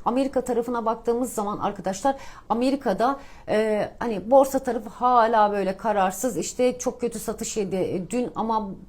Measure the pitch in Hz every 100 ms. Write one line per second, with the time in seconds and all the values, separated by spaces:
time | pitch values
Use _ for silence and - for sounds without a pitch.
0 | - 247 269 269 254 240 240 240 220 220
1 | 240 233 254 - 202 208 180 - 185 196
2 | 269 269 - - - 226 254 285 233 196
3 | 240 277 - - - 214 220 214 180 -
4 | 240 202 196 269 269 269 254 233 214 -
5 | 247 247 226 226 208 208 190 190 226 202
6 | 190 190 254 175 - - 254 247 262 -
7 | 233 220 - 214 220 220 196 185 175 175
8 | 170 247 247 - 220 220 202 175